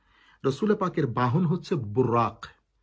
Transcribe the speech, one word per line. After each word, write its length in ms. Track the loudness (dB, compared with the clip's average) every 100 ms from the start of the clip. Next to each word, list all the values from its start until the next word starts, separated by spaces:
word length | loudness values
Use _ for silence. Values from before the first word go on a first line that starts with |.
| _ _ _ -4
রসুল 300 | -2 0 0
পাকের 320 | 2 0 0 -2
বাহন 400 | 0 0 2 2
হচ্ছে 280 | 0 -2
বুর্রাক। 720 | -4 -2 0 2 2 0 -4 -20 _ _ _